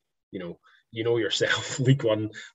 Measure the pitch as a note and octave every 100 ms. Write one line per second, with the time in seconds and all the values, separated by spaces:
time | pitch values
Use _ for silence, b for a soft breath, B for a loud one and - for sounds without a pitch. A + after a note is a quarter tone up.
0 | _ _ _ G2+ F2 - b b b A2+
1 | A2+ A#2+ G2+ - - - - - C3 C3+
2 | A2+ G#2+ A2 - B